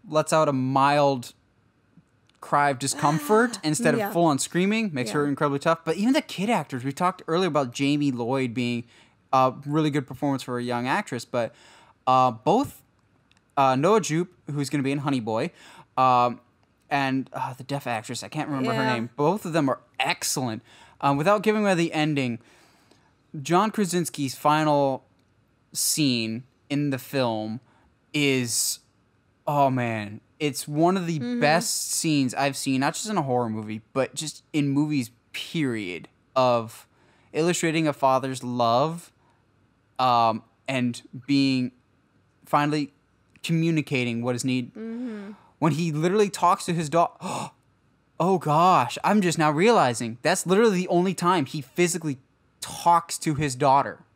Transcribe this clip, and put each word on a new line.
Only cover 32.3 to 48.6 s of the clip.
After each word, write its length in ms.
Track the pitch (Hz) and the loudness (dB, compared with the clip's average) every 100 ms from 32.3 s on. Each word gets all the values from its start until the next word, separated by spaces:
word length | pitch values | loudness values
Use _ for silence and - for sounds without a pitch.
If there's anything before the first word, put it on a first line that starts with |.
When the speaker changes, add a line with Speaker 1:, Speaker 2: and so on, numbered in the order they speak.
Speaker 1:
I've 220 | - 139 131 | 0 -4 -2
seen, 240 | - 131 | -2 0
not 120 | 139 | -2
just 140 | - 220 | -4 -4
in 80 | 202 | -4
a 40 | |
horror 260 | 139 123 117 | 0 -2 -2
movie, 320 | 110 107 110 _ | -6 -8 -10 _
but 200 | 135 127 | -4 -4
just 280 | - 151 - _ | -4 -12 -12 _
in 160 | 156 143 | -2 0
movies, 420 | 139 151 147 113 _ _ | 0 0 -2 -4 _ _
period, 760 | - - 170 139 113 92 85 - _ _ | -12 -6 -4 -2 -4 -6 -10 -14 _ _
of 520 | 131 127 120 113 - - _ _ _ _ | 2 4 2 -2 -14 -20 _ _ _ _
illustrating 540 | - 170 175 165 160 156 | -2 0 0 0 2 0
a 60 | |
father's 500 | 143 135 131 135 131 | 2 2 2 0 -8
love, 680 | 127 123 117 120 156 165 - _ _ _ _ _ _ _ _ - | -6 0 2 4 2 -2 -14 _ _ _ _ _ _ _ _ 0
um, 440 | 127 120 117 110 _ _ - | 2 4 4 0 _ _ -4
and 340 | 131 123 120 - 131 | -2 -2 -4 -14 -16
being, 460 | - 139 135 131 123 _ _ _ _ _ _ _ | 0 2 2 2 -2 _ _ _ _ _ _ _
finally 480 | - 147 147 151 143 _ _ _ _ _ | -2 0 2 0 -4 _ _ _ _ _
communicating 800 | - 165 165 160 - 131 120 117 | -2 0 2 0 0 -2 -2 -2
what 120 | 120 | -2
is 80 | 123 | -2
need. 280 | 131 127 120 | -2 -2 -4
Speaker 2:
Mm-hmm. 580 | - 226 233 254 214 202 208 _ _ | -12 -12 -10 -10 -12 -14 -18 _ _
Speaker 1:
When 140 | 160 | 0
he 180 | 147 170 | 0 -2
literally 380 | 151 170 208 208 | 0 0 2 0
talks 360 | - 175 190 | 2 2 2
to 80 | - | 0
his 160 | 170 151 | -4 0
da-, 180 | 165 170 - | 2 2 -2
<gasps> 300 | 185 - 139 _ _ _ _ _ _ _ | -8 -8 -10 _ _ _ _ _ _ _
oh 180 | 170 185 | 0 2
gosh, 580 | 151 147 | 2 4